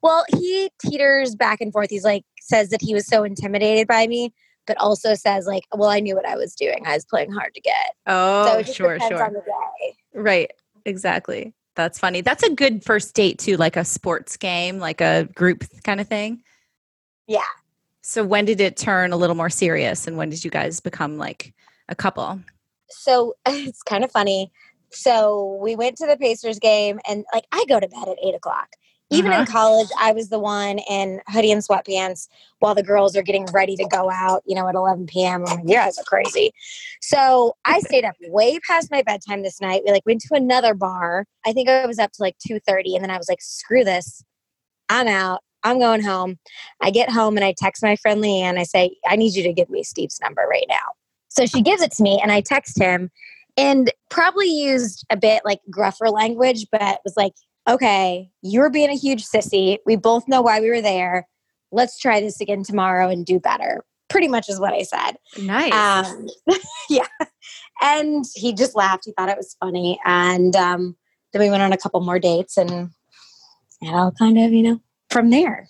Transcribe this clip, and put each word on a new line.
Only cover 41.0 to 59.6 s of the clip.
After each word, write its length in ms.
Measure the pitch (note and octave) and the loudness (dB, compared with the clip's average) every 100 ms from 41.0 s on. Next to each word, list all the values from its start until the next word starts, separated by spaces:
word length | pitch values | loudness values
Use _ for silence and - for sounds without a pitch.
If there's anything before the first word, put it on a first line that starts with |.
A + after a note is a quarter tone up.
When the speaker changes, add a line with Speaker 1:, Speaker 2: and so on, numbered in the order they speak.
| E3+ F3 G#3 _ A3 | -4 -4 -6 _ -4
Speaker 1:
I 60 | |
think 160 | A3+ B3+ | 0 2
I 180 | C4 B3+ | 2 2
was 120 | A3+ | -2
up 140 | G#3 | -4
to, 100 | - | -2
like, 140 | G3 - | -6 -6
two 140 | - G#3+ - | -10 -6 -2
thirty, 300 | F#3+ F#3+ F#3 | 0 0 -4
and 80 | |
then 60 | F#3+ | -4
I 80 | F#3 | -8
was 100 | E3+ | -4
like, 140 | F3+ | -6
"Screw 420 | - - - B3 | -6 -16 0 2
this. 400 | G#3 F3+ - - _ _ _ _ _ _ - | 4 0 -4 -18 _ _ _ _ _ _ -2
I'm 180 | A3+ A#3+ | 0 2
out. 340 | G3 F#3 F#3 _ _ | 0 0 -4 _ _
I'm 160 | A3 B3+ | 0 2
going 240 | A#3+ A3+ | 4 2
home." 360 | G#3 F#3+ F#3 F3+ _ - - _ | 0 -2 -4 -8 _ -20 -20 _
I 80 | - | 0
get 200 | G#3 A#3+ | 2 2
home 260 | A#3 G#3+ G#3 | 2 2 2
and 80 | |
I 100 | G3 F3+ | 0 0
text 260 | F#3+ - | -2 0
my 140 | G#3+ G#3 | 0 2
friend 260 | A3 G#3+ | 2 2
Leanne. 360 | G#3+ G3 F#3 F#3 | 2 0 0 -2
I 60 | |
say, 320 | F3 F#3 F3+ - - | 0 2 2 0 0
"I 100 | G#3+ | 2
need 180 | A3+ | 2
you 80 | F#3+ | 2
to 80 | F3+ | 0
give 160 | E3+ F3 | 0 0
me 120 | F#3 | -2
Steve's 340 | - - - - | -8 -8 -8 -6
number 200 | - - - | -6 -2 0
right 160 | - - | 0 0
now." 260 | - - - _ _ _ | -2 -4 -16 _ _ _
So 180 | - B3 | 0 0
she 140 | C4 | 2
gives 200 | A#3 G4 | 2 2
it 100 | D#4 | 0
to 100 | - | 2
me 160 | G#3 G3+ | 2 2
and 80 | G#3 | 2
I 80 | G#3 | 0
text 380 | G3+ C#4 - - | 0 -4 -2 0
him 320 | F#3+ F3+ F3+ _ - - _ - | 0 0 -4 _ -20 -20 _ 0
and 360 | C#4 C#4 B3+ - _ | 2 4 2 -2 _
probably 380 | - E4+ F#4+ F#4+ | 2 2 2 0
used 560 | D#4 C#4+ C4 A#3 - - | 0 0 0 -2 -8 -6
a 60 | G#3+ | 2
bit, 260 | G#3+ A3 | 4 2
like, 160 | G#3 G3 - | 0 -4 -6
gruffer 380 | F#3+ G3+ F#3+ A3 | -2 -2 0 0
language, 560 | G#3+ A3 A#3 B3+ A#3 G#3+ | 2 -2 2 2 2 -2
but 280 | G#3+ G3+ G3 | -2 0 -2
was 120 | G3+ F3+ | -4 0
like, 160 | G3 _ _ _ - | -2 _ _ _ 0
"Okay, 600 | B3+ B3 G3 F#3 F3+ F#3 _ | 2 4 2 0 -2 -10 _
you're 260 | F#3+ G#3+ D4 | -2 4 4
being 200 | C#4 D4 | 4 2
a 40 | C#4+ | 0
huge 280 | C#4 B3+ | -2 -2
sissy. 540 | - G#3+ G#3 G3 | 0 -2 2 2